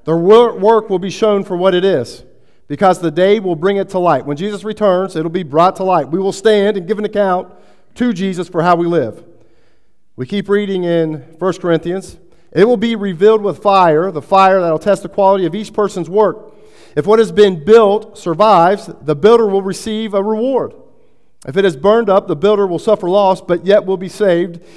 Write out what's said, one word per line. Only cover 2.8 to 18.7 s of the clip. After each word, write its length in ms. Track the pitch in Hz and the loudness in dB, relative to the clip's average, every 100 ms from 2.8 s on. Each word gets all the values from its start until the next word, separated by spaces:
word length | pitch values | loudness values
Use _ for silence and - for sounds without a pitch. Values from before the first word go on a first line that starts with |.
| 190 175 | 0 2
the 100 | 170 | -2
day 300 | 151 190 214 | 0 2 2
will 160 | 190 160 | -2 -4
bring 220 | 185 196 | -2 -2
it 100 | 190 | -4
to 100 | 185 | -2
light. 280 | 175 135 139 | 0 0 -2
When 100 | 147 | -6
Jesus 260 | 202 202 | -6 -8
returns, 540 | 208 214 208 180 190 165 | -10 -2 0 0 -2 -6
it'll 140 | 160 | -6
be 120 | 175 | -6
brought 340 | 156 147 180 190 | -4 2 2 0
to 80 | |
light. 260 | 190 175 135 | -2 -2 -2
We 80 | 175 | -4
will 160 | 190 | -4
stand 420 | - 220 208 202 196 | -2 0 2 0 -2
and 100 | 170 | -4
give 120 | 208 | -6
an 80 | 208 | -4
account 440 | 208 196 180 185 - - _ _ | -2 -2 -2 -6 -16 -20 _ _
to 180 | - 247 | -4 -4
Jesus 340 | 180 196 180 170 | -2 -4 -6 -6
for 140 | 170 | -2
how 140 | 175 170 | 0 2
we 100 | 170 | 0
live. 380 | 170 113 - - - - - _ - - - - | -2 -2 -8 -20 -20 -20 -20 _ -20 -20 -20 -20
We 120 | - 127 | -14 -8
keep 240 | 202 196 | -6 -2
reading 340 | 202 202 185 | -2 -2 -4
in 500 | 175 170 160 156 - - | -2 0 -2 -6 -14 -6
First 240 | 185 175 | -4 -4
Corinthians. 560 | 175 160 170 190 180 - - - - | -2 -2 -2 -8 -10 -20 -20 -20 -6
"It 140 | 151 220 | 2 2
will 100 | 233 | 2
be 180 | 233 | -2
revealed 460 | 220 202 160 208 220 | -4 -6 0 2 2
with 220 | 202 151 | 0 -2
fire, 500 | 208 196 175 156 190 | 2 4 4 2 0
the 80 | 156 | -6
fire 400 | 117 190 190 190 | 0 4 4 4
that'll 180 | 170 156 | 0 -2
test 240 | 208 190 | 0 -2
the 60 | 175 | -2
quality 380 | - 190 196 170 | 0 2 2 -2
of 80 | |
each 180 | 196 208 | -6 -8
person's 380 | - 202 190 156 | -4 -4 -4 -4
work. 420 | 196 202 - - - - - - | 0 0 -2 -14 -20 -20 -20 -10
If 120 | 151 156 | -4 2
what 140 | 226 | 2
has 120 | 202 | 2
been 320 | 170 208 170 | 4 2 2
built 540 | 147 226 208 214 - - | 4 6 6 2 -4 -12
survives, 720 | 175 160 220 185 175 | -6 0 4 4 4